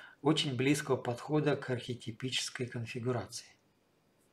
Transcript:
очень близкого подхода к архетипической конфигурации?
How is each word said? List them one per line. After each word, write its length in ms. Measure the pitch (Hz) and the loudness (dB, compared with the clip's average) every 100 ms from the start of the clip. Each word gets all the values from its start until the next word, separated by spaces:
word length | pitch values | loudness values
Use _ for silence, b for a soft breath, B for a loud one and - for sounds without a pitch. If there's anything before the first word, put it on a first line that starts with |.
| B B | B B
очень 340 | 143 156 151 123 | 2 4 2 2
близкого 420 | 131 147 - 123 | 4 4 4 0
подхода 580 | - 120 - 151 147 139 | 2 -4 0 2 4 0
к 140 | - | 0
архетипической 960 | 123 - 120 - 113 131 120 - - 120 | -4 -4 -8 -8 -6 -4 -2 -4 -6 -6
конфигурации? 800 | 120 113 123 117 117 95 - - _ _ _ _ _ _ _ _ | -6 -6 -4 -2 -2 -4 -10 -14 _ _ _ _ _ _ _ _